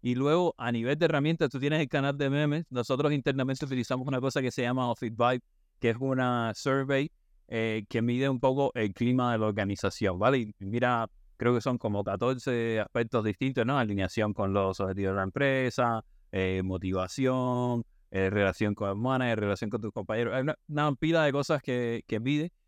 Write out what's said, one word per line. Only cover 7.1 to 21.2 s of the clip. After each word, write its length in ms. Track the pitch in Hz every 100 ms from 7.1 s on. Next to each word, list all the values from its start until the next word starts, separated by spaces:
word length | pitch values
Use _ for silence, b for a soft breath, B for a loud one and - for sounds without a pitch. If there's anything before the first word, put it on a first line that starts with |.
| _ _ _ _
eh, 340 | 117 113 110 104
que 120 | 117
mide 280 | 117 123 135
un 100 | 127
poco 320 | 131 131 139 123
el 180 | 107
clima 400 | 92 120 127 123
de 60 | 117
la 80 | 107
organización, 680 | 104 98 101 98 - 101 90
¿vale? 200 | 110 135
Y 180 | 107 -
mira, 500 | 98 117 123 120 110 - - _
creo 180 | 117
que 60 | 123
son 180 | 131 123
como 240 | 110 101
catorce 760 | 101 98 120 131 135 120 117 110
aspectos 460 | 104 117 113 120 107
distintos, 400 | 101 135 127 113
¿no? 120 | 143
Alineación 560 | 113 98 95 - 107
con 200 | 101 98
los 260 | 101 95 95
objetivos 320 | 98 95 98
de 60 | 98
la 60 |
empresa, 760 | 95 123 139 135 127 - 120 113 - - _
eh, 300 | 95 95 92
motivación, 1200 | 92 92 92 92 92 - 131 127 127 123 123 120 117 _ _
eh, 180 | 98 95
relación 440 | 101 98 92 104
con 160 | 101 101
el 60 | 98
manager, 460 | 123 131 127 110
relación 280 | 104 98 110
con 120 | 113
tus 100 | 107
compañeros. 420 | 104 98 110 117
Hay 100 | 120
una, 120 | 139 - -
una 260 | 147 151 135
pila 300 | 160 165